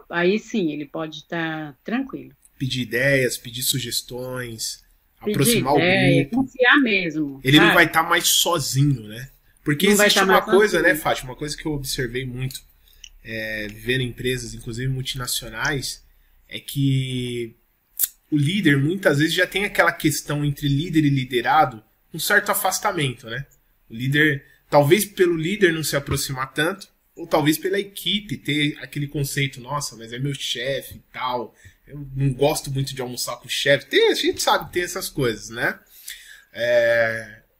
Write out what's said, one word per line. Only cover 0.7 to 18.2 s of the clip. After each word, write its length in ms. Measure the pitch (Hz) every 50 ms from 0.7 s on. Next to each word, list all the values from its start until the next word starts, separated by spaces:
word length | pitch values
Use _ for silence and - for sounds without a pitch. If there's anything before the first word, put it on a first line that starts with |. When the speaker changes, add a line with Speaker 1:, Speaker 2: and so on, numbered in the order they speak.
| 147
Speaker 1:
ele 120 | 147 147
pode 400 | - - 160 160 156 151 151 -
tá 480 | _ 175 170 165 160 156 156 156 147 139 _ _
tranquilo. 520 | - 214 262 269 269 - 143 131 131 - _ _ _ _
Speaker 2:
Pedir 240 | - 139 127 127 127
ideias, 560 | 120 104 110 120 131 139 139 135 127 117 -
pedir 240 | - - 127 117 127
sugestões, 1200 | 131 - - 131 117 117 - - - - 123 123 127 127 127 127 123 117 113 107 - - - - _ _ _ _ _ _ _ _ -
Speaker 1:
Pedir 360 | 208 214 - 214 233 240 196
Speaker 2:
aproximar 140 | 131 135 147
Speaker 1:
ideia, 500 | 165 170 180 190 190 185 - - 139 139
Speaker 2:
o 20 | -
grupo. 140 | 226 254 -
Speaker 1:
confiar 340 | - - - 247 247 277 302
mesmo, 640 | 269 226 202 190 180 165 147 156 151 139 135 135 -
Speaker 2:
Ele 160 | 131 143 165
não 120 | 208 -
Speaker 1:
sabe? 0 |
Speaker 2:
vai 200 | 185 180 165 156
tá 120 | 160 160 160
mais 240 | 170 170 175 -
sozinho, 800 | - - - - 180 175 165 135 - 127 135 143 147 135 117 107
né? 220 | 104 107 117 131 - - _ _ _ _ _ _
Porque 240 | 151 147 147 196
Speaker 1:
Não 80 | 202 208
vai 140 | 196 208 202
Speaker 2:
existe 20 |
Speaker 1:
tá 140 | 202 202 190
Speaker 2:
uma 160 | 190 190 196
Speaker 1:
mais 40 | 190
Speaker 2:
coisa, 340 | 208 196 196 214 202 180 165
Speaker 1:
sozinho. 20 |
Speaker 2:
né, 140 | 160 175 190
Fátima? 360 | - - 139 117 - 131 131
Uma 60 | 123
coisa 180 | - 151 147 -
que 80 | - -
eu 80 | 160 151
observei 520 | 139 131 - - 143 131 117 120 127 135
muito, 360 | 127 120 127 131 131 - - - _ _ _ _ _ _ - - - - - -
é, 440 | 113 110 110 110 110 107 107 107 104
vendo 340 | 107 110 110 117 127 131 127
empresas, 500 | 120 117 - 123 127 127 123 117 113 113
inclusive 340 | 113 - 123 113 117 127 135
multinacionais, 1120 | 131 131 131 - - 131 127 120 - - 127 113 110 113 127 147 151 131 - - - - _ _ _ _ _ _ _ _ _
é 120 | _ - 113
que 960 | - - - 143 139 135 135 135 131 131 127 127 123 123 120 120 117 113 - _ _ _ _ _ _ _ _ - - - - _